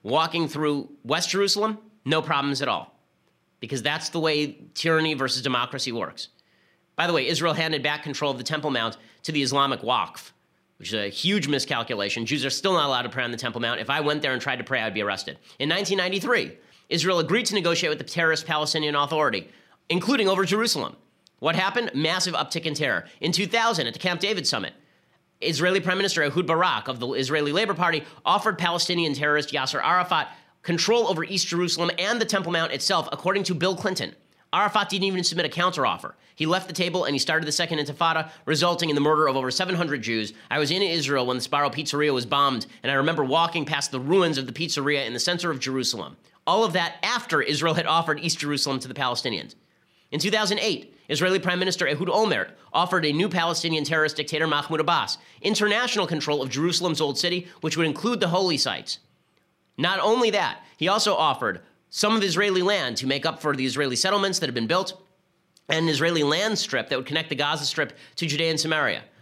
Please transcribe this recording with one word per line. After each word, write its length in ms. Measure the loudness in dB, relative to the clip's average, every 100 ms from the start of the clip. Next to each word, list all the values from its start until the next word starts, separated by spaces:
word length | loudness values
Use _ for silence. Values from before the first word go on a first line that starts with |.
walking 460 | 0 0 2 0 -2
through 420 | 0 0 0 -4 -8
West 260 | -2 -2 0
Jerusalem, 480 | 0 2 2 0 -2 -12 _ -2
no 180 | 0
problems 400 | 2 0 0 0
at 40 | -2
all. 320 | -2 -6 _ _ _ _ _ _ -14
Because 240 | -8 -4
that's 260 | -2 -2 -4
the 100 | -2
way 380 | 0 0 -2 -6 -14
tyranny 400 | -4 2 2 2
versus 300 | 0 -2 -2
democracy 480 | 0 0 -2 -4 -4
works. 380 | -4 -6 -8 -16 _ _ _ _ _ _ -2
By 100 | 2
the 80 |
way, 140 | 2 2
Israel 260 | 2 0
handed 300 | 0 0 0
back 180 | -2 -4
control 300 | -6 -4 -2
of 80 | -2
the 40 |
Temple 280 | -4 -2 0
Mount 260 | 0 -2 -4 -16 _
to 100 | -4
the 120 | -2
Islamic 380 | 0 2 2 0
Waqf, 500 | 0 0 0 -8 -20 _ _ _ _ -16
which 120 | -6
is 40 | -4
a 120 | -4
huge 400 | -2 0 0 2
miscalculation. 800 | 0 0 -4 -2 -2 -2 -2 -2
Jews 180 | -2
are 60 | -2
still 240 | 0 2
not 140 | 2 2
allowed 160 | 0
to 60 | -2
pray 140 | -4
on 60 | -4
the 80 | -4
Temple 240 | -6 -2
Mount. 200 | -2 -2
If 100 | -2
I 100 | 0
went 220 | 0 0
there 100 | -2
and 80 | -2
tried 140 | -2 -4
to 80 |
pray, 180 | -2 -2
I'd 140 | -2 -2
be 80 |
arrested. 340 | -2 -2 -6 -12 -14 -6
In 100 | -2
nineteen 300 | -2 0 0
ninety-three, 580 | 0 -2 0 0 -2 -10 -20 -16 -4
Israel 300 | 0 2 2
agreed 260 | 2 0 0
to 80 |
negotiate 380 | 0 0 0 0
with 80 | -2
the 60 | -4
terrorist 420 | 0 2 2 0
Palestinian 480 | -2 0 0 0 0
Authority, 540 | 2 2 2 0 -6 -18 _ _ -2
including 400 | -2 2 2 4
over 180 | 2 2
Jerusalem. 500 | 0 0 0 -4 -8 _ _ _ -4
What 180 | 0 2
happened? 360 | 0 0 -2
Massive 400 | 0 0 0 -2
uptick 320 | -2 -4 -4 -4
in 80 |
terror. 320 | -2 0 -2 -4 -6
In 100 | -2
two 140 | -2 0
thousand, 400 | 0 2 0 -2
at 80 |
the 60 | -4
Camp 200 | -4 -2
David 280 | -2 -2 -2
Summit, 260 | -2 -4 -10 _ _ _ _ _ -8
Israeli 380 | -4 0 2 2
Prime 180 | 0 0
Minister 260 | 0 0
Ehud 240 | 0 0 0
Barak 400 | 2 2 0 -4
of 120 | -6
the 100 | -4
Israeli 420 | -2 0 0 2
Labor 220 | 0 0
Party 300 | 0 0 0 -4 -4 2
offered 320 | 2 2 0
Palestinian 560 | 0 0 0 0 0
terrorist 400 | 0 2 2 0
Yasser 300 | -2 -2 0
Arafat 440 | 2 2 2 0 -2 -8 _ _
control 460 | -2 0 2 2 2
over 160 | 0
East 240 | -2 -2 -2
Jerusalem 440 | 0 0 0 2 2
and 200 | 2 0
the 60 | 2
Temple 260 | 0 2
Mount 200 | 0 0
itself, 360 | 0 0 0 0
according 320 | -2 0 0
to 100 | 0
Bill 220 | 0 0 0
Clinton. 400 | -2 -2 -6 -10 _ _ _
Arafat 360 | 0 2 2 0
didn't 140 | 0
even 200 | 0 2
submit 220 | 0 0 -2
a 40 |
counteroffer. 640 | 2 0 2 0 0 -6 -16 _ -4
He 100 | 0
left 220 | 0 0
the 60 |
table 320 | -2 0 0 0
and 80 |
he 60 | 0
started 260 | 2 0 0
the 60 |
Second 280 | 0 0 -2
Intifada, 500 | -2 0 2 2 -2 -6 0
resulting 440 | 2 4 2 2
in 60 | 2
the 60 |
murder 260 | 4 4 4
of 80 | 2
over 160 | 0
seven 240 | 0 0 0
hundred 260 | 0 -2
Jews. 320 | -2 -2 -2 -8 -4
I 100 | 0
was 120 | 2
in 100 | 2
Israel 440 | 2 0 0 0 0
when 120 | -2
the 60 |
Sbarro 300 | 0 0 0
Pizzeria 400 | -2 -4 0 2
was 120 | 2 2
bombed, 400 | 2 2 2 -6 -8
and 100 | -2
I 40 | 2
remember 280 | 2 2
walking 420 | 2 2 2 0 -2
past 260 | -2 -2
the 80 | -4
ruins 380 | 2 4 4 0
of 100 | -4
the 60 |
pizzeria 520 | -6 -4 -2 0 0 -2
in 80 |
the 60 | -2
center 320 | -2 0 -2
of 80 | -4
Jerusalem. 560 | -2 -2 -2 -4 -8 -14 _ _ 0
All 160 | 2
of 100 | 2
that 220 | 0 -2 -4
after 380 | -4 -2 0 0
Israel 320 | 2 0 2
had 120 | 2 2
offered 340 | 2 2 -2
East 200 | -2 -4
Jerusalem 400 | -2 -2 -2 -4
to 80 | -6
the 60 |
Palestinians. 600 | -4 -2 -2 -2 -4 -6 -18 _ _ _ _ -8
In 80 | -4
two 120 | 0
thousand 280 | 2 2 0
eight, 360 | 0 -2 -8 -14 -6
Israeli 300 | 0 2 2
Prime 200 | 0 0
Minister 280 | 0 0 0
Ehud 200 | 0 0
Olmert 440 | 2 2 2 -2 -10 -4
offered 320 | 0 2 2 2
a 80 |
new 160 | 0 0
Palestinian 540 | 0 0 0 0 -2
terrorist 320 | 0 0 0 -2
dictator, 320 | -4 -2 0
Mahmoud 320 | 0 0 0
Abbas, 380 | 2 2 0 -6 -10 -6
international 640 | -2 2 2 2 0 0 0
control 340 | -2 0 -2
of 80 | -2
Jerusalem's 520 | 0 0 2 0 0
Old 160 | 0 0
City, 300 | -2 -2 -6 -6
which 160 | -4 0
would 80 | 0
include 340 | 0 -2 0
the 80 | 2
holy 280 | 2 2 0
sites. 420 | 0 -4 -6 -10 _ _ _ _ _ _ _ -2
Not 220 | 0 2
only 320 | 2 4 2
that, 300 | 2 0 -4 -12 -2
he 100 | 0
also 260 | 2 2 2
offered 460 | 2 2 -2 -4 -10 _ _
some 260 | 0 2 4
of 80 |
Israeli 380 | 2 2 2 4
land 360 | 2 2 0 -2
to 100 | -2
make 180 | 0 -2
up 160 | -2
for 140 | -2 0
the 100 | 0
Israeli 300 | 0 0 0
settlements 440 | 2 2 2 0
that 80 | -2
had 80 | -2
been 120 | 0
built, 340 | 0 -2 -8 _ _ _ _ _ _ -2
and 160 | 0 2
an 40 |
Israeli 340 | 2 2 2
land 340 | 2 2 2 0
strip 300 | -2 -2 -2
that 80 | -4
would 80 | -2
connect 240 | -4 -4
the 60 | -2
Gaza 300 | -2 -2 -2
Strip 280 | -2 -4 -6 -16 -6
to 80 | -4
Judea 240 | 0 0
and 100 | 0
Samaria. 440 | 0 0 0 -2 -8 _